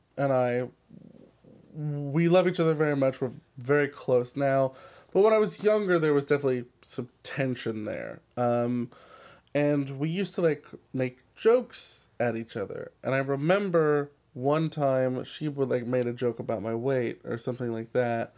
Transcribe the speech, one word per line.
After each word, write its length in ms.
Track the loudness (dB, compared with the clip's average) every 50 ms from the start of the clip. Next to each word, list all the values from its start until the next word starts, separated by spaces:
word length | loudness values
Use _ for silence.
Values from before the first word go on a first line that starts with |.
| _ _ _
and 160 | -2 0 2 2
I, 360 | 2 2 2 0 -2 -2 -4 -8 _ _ _ -20 -20 -20 -20 -20 -20 -20 -20 _ _ _ -20 -20 -20 -20 -18 -10
we 540 | -8 -6 -4 -4 -4 -4 -2 0 2 4 6
love 180 | 6 6 6
each 140 | 4 2 2
other 140 | 2 2 2
very 220 | 2 2 2 2
much. 240 | 2 2 2 0 0
We're 120 | -4 -6 -6 -8 -18 _ _ -8
very 300 | -2 2 2 2 2 0
close 480 | -2 -6 -2 0 2 2 2 0 -2
now. 380 | -2 0 2 2 2 2 0 -2 -8 -18 -20 -20 -20 -14 _ 2
But 100 | 4 6
when 100 | 6 6
I 60 | 4
was 260 | 4 2 0 0 2
younger, 340 | 2 2 2 2 2 2 2
there 160 | 4 4 2
was 120 | 2 2
definitely 400 | 2 0 2 2 0 0 0 -2 -8 _ _ -18
some 260 | -12 -10 -10 -10 -10 _ _ -16
tension 640 | -8 -6 -4 -2 -2 -2 -4 -4 -6 -6 -4 -6
there. 360 | -6 -8 -8 -8 -10 -12 -14 -18 _ _
Um, 540 | -2 0 2 2 0 0 0 -2 -2 -4 -6 -10 -16 -20 -20 -20 -20 -20 -20 -20 -20 _ _ -2
and 440 | 0 2 2 2 0 -2 -4 -6 -6
we 100 | -4 -4
used 240 | -2 -4 -4 -4 -2
to, 80 | 0 0
like, 240 | 0 0 -2 -6 -14 -20 -20 _ _ -6
make 280 | -4 -4 -4 -4 -8 _ _ _
jokes 720 | 0 2 4 4 4 2 -2 -8 -10 -10 -10 -10 -14 -16 -14 _ -4
at 160 | -2 -2 -2
each 200 | -4 -6 -8 -8
other. 360 | -8 -8 -6 -8 -10 -12 -12 -14 _ -4
And 120 | -2 -2
I 40 | -2
remember 920 | -2 -2 -2 -2 2 2 2 2 2 2 2 2 2 2 2 0 -2 -4 -8 _ _ _ -10
one 340 | -4 0 0 2 2 0 0
time 560 | 0 0 2 2 2 2 2 0 0 -4 -6
she 240 | -8 -10 -8 -6 -6
would, 200 | -2 -2 0 0
like, 160 | 0 -2 -2
made 200 | 0 0 0 0
a 60 | -2 -2
joke 260 | -2 -2 -2 -2 -2
about 240 | -4 -4 -4 -4 -4
my 120 | -4 -4
weight 460 | -2 -2 0 0 0 0 -2 -4 -8 -8
or 140 | -8 -8 -6
something 340 | -6 -6 -6 -4 -4 -4 -4
like 200 | -6 -6 -2 0
that. 400 | 0 0 0 0 -2 -4 -6 -10